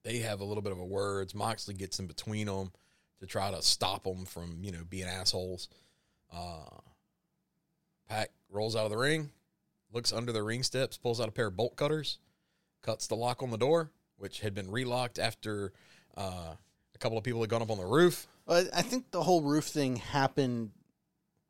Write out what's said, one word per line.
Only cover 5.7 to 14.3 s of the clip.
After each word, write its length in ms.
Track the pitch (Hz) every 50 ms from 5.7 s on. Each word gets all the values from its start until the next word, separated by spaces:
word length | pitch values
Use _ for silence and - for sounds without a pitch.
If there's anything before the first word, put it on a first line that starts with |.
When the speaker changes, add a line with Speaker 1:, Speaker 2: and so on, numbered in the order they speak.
| - _ _ _ _ _ _ _ _ _ _ _
Speaker 1:
Uh, 340 | 82 87 87 87 85 80 73 - - - _ - _ _ _ _ _ _ _ _ _ _ _ _ _ _ _ _ _ _ _ _ _ _ _ -
Pac 200 | 107 110 104 - _ _ _ _
rolls 260 | 95 104 107 117 110
out 80 | 113 110
of 60 | 107
the 80 | 107 113
ring, 320 | 127 143 156 160 151 143 _ _ _ _ _ _ _ _ _ _ _ _
looks 200 | 101 120 120 -
under 200 | - 113 120 123
the 100 | 113 110
ring 200 | 104 110 113 123
steps, 360 | 127 - - 127 131 - - -
pulls 220 | - 123 117 117
out 80 | 117 107
a 40 |
pair 140 | - - 117
of 100 | 104 90
bolt 200 | 95 117 123 -
cutters, 420 | - 147 147 156 156 139 - - - _ _ _ _ _ _ _ _ _ _ _ _
cuts 240 | - 113 110 - -
the 80 | - 113
lock 260 | 110 117 120 123 -
on 80 | 135 127
the 60 | 117
door, 340 | 107 120 139 160 170 160 156 _ _ _ _ _ _
which 220 | 98 95